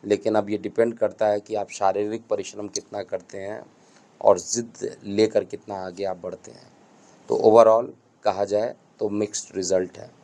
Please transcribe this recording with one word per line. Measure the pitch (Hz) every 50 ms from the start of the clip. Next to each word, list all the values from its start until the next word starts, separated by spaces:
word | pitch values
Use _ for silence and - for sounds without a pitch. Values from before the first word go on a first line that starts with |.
| -
लेकिन | 101 104 101 - 117 107
अब | 107 101 101
ये | 107 101
डिपेंड | 95 107 - - 113 117 117 117
करता | 113 104 - - 110
है | 107 104 104
कि | - - 110
आप | 107 101 -
शारीरिक | - - 104 98 95 101 104 104 107 113 113 _
परिश्रम | 107 101 98 - - 101 104 101
कितना | - - - _ - 104 98
करते | - - 95 90 _ - 98
हैं | 95 98 107 117 - - _ _ _ _ _ - _ _ _ _
और | - 110 98 90
जिद | - - - 117 117 117 - - - - - - -
लेकर | 104 98 101 110 107 - - -
कितना | - - - - - 101 95 92
आगे | 92 90 90 98
आप | 95 92
बढ़ते | 90 87 92 85 - _ -
हैं। | - - - - _ _ _ _ _ _ _ - - _ _ -
तो | -
overall | - - 113 107 117 113 110 110 113 123 135 - _ _ _ _ _ _
कहा | 104 95 95 101
जाए, | 98 101 104 110 123 - _ _ _ _ _
तो | 110 104
मिक्स्ड | 104 104 107 104 - - - - -
रिजल्ट | 95 92 87 95 92 92 90 - -
है। | - - - _